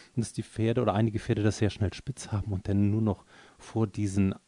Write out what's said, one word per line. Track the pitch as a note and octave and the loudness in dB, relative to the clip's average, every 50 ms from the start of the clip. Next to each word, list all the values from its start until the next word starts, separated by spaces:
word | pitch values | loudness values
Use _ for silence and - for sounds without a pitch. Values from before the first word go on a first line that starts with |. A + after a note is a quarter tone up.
| - - _ | -20 -6 _
dass | - A2+ - - | -4 -4 -4 -6
die | - A2 | -8 -10
Pferde | - - - A2 A2+ A#2 B2+ | -8 -4 -2 0 0 2 2
oder | A#2+ G#2+ F#2 | 2 2 2
einige | G2+ A2+ A2+ G#2 G#2+ | 2 2 2 0 -2
Pferde | - - A#2 G#2 G#2 | -2 -2 0 2 2
das | G#2+ G2+ - | 2 2 2
sehr | G#2+ G2+ | 0 0
schnell | - - G#2 F2+ - | 0 0 -2 -2 -2
spitz | - - - - - - - - | -4 -10 -10 -10 -10 -8 -4 -4
haben | G2+ F#2 G#2 G2+ | -4 -2 -2 -4
und | F#2 - - | -6 -4 -2
dann | G2 G2+ G2+ G2+ | 0 2 2 4
nur | G2+ A2 A2+ | 2 2 2
noch | G#2+ A2 - - _ - - - - - _ | 0 0 -2 -6 _ -20 -20 -20 -20 -20 _
vor | - - - A2+ A2+ | -20 -6 -2 -2 0
diesen, | G#2 - - G#2 G2 F#2 G2+ G2 F#2+ F#2+ - - | 0 0 -2 -4 -2 2 2 2 2 0 -2 -10